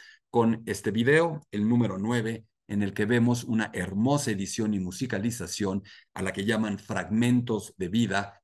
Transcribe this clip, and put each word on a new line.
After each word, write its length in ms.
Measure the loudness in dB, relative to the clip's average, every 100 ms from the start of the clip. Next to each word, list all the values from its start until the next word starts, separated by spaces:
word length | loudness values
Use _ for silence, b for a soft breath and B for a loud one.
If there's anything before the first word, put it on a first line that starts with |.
| B B _
con 320 | 2 4 2 -2
este 240 | -4 -2
video, 560 | 2 4 4 4 -2 -8
el 180 | -2 2
número 300 | 4 2 0
nueve, 460 | -2 -2 -2 -6 -12 _ -6
en 140 | -2
el 120 | -2
que 100 | 0
vemos 400 | 2 4 4 2
una 260 | 0 -2 -2
hermosa 560 | -4 -4 0 2 2 0
edición 420 | -2 -4 -2 -2
y 80 | -2
musicalización 1000 | -4 -6 -6 -4 -4 -4 -8 -4 -2 -2 B B B
a 80 | -6
la 100 | -6
que 120 | -2
llaman 340 | -2 0 -2 -4
fragmentos 960 | -6 -6 -2 0 4 2 2 -4 -6 -8
de 120 | -2
vida, 540 | 0 2 0 -4 -10